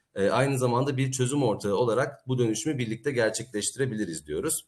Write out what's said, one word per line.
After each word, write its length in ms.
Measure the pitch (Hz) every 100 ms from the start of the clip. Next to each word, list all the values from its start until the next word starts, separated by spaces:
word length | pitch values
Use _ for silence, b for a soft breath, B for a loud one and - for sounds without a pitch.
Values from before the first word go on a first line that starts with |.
| b
e, 160 | 98 98
aynı 280 | 120 139 131
zamanda 380 | 123 120 139 127
bir 160 | 131
çözüm 300 | 131 123 143
ortağı 320 | 120 95 101
olarak 540 | 101 120 113 147 - 127
bu 100 | 127
dönüşümü 400 | 113 107 156 131
birlikte 340 | 110 113 147
gerçekleştirebiliriz 1120 | 120 110 - - 104 101 - 135 107 90 78 73
diyoruz. 400 | 80 156 -